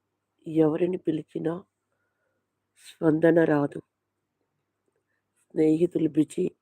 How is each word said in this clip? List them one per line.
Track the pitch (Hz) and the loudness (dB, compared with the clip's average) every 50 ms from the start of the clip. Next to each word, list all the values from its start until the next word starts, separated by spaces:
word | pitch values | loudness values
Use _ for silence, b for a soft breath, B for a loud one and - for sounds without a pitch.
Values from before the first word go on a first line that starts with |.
| _ _ _ _ _ _ _ _ _ 165 | _ _ _ _ _ _ _ _ _ -4
ఎవరిని | 151 160 156 151 151 165 180 180 185 180 | 0 2 2 2 2 0 -2 -4 -4 -4
పిలిచినా | - 165 165 151 151 - _ 170 160 156 170 185 - _ _ _ _ _ _ _ _ _ _ _ _ _ _ _ _ _ _ _ _ _ _ _ | -4 -4 -6 -6 -8 -10 _ -8 -6 -6 -6 -8 -12 _ _ _ _ _ _ _ _ _ _ _ _ _ _ _ _ _ _ _ _ _ _ _
స్పందన | _ - - _ 170 160 151 160 165 165 165 170 160 | _ -20 -12 _ 0 0 2 4 2 4 4 4 2
రాదు, | 156 151 143 143 143 - - - _ _ _ _ _ _ _ _ _ _ _ _ _ _ _ _ _ _ _ _ _ _ _ _ _ _ _ _ _ _ _ _ _ | 2 2 0 0 -2 -6 -12 -16 _ _ _ _ _ _ _ _ _ _ _ _ _ _ _ _ _ _ _ _ _ _ _ _ _ _ _ _ _ _ _ _ _
స్నేహితులు | - 175 156 156 156 160 175 170 - 170 160 151 | -4 0 2 2 2 2 0 -2 0 -2 -2 0
బిజీ | 139 156 147 - - - 180 170 - _ | 0 0 -2 -2 -2 -6 -6 -6 -6 _